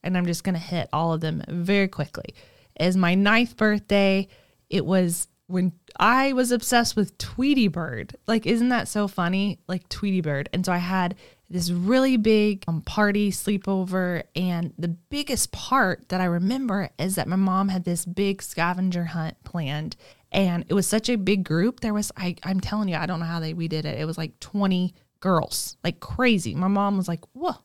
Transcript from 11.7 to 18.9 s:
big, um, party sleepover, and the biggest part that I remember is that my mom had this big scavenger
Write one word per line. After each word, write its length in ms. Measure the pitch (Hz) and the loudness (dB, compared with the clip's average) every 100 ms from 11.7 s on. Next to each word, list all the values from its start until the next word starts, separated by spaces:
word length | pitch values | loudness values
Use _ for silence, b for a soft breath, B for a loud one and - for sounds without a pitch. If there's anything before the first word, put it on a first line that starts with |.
| 175 185 254 262 | 0 2 4 4
big, 480 | 254 220 214 208 196 - | 4 4 4 4 0 -2
um, 120 | 160 | -4
party 480 | - - 208 208 208 | -2 2 2 4 0
sleepover, 960 | 185 - 202 196 196 185 185 180 170 - | 0 -2 -2 0 -2 0 -2 -2 -4 -6
and 400 | - 180 170 170 - | -4 -2 -2 -4 -4
the 80 | 170 | -4
biggest 640 | 170 _ 285 294 247 - | -6 _ -6 -2 -2 -4
part 560 | - - 262 190 - _ | -6 -2 2 2 0 _
that 140 | 185 | -2
I 40 | |
remember 640 | 180 170 190 262 254 196 180 - | 0 2 0 0 -2 -2 -4 -4
is 180 | 175 | -4
that 120 | 190 - | -2 0
my 80 | |
mom 320 | 185 190 185 196 | 2 2 2 0
had 160 | 185 | 0
this 220 | 175 170 | -2 -4
big 360 | 180 175 196 196 | -4 -2 -2 -2
scavenger 640 | - - 170 185 185 | -6 -2 -2 0 0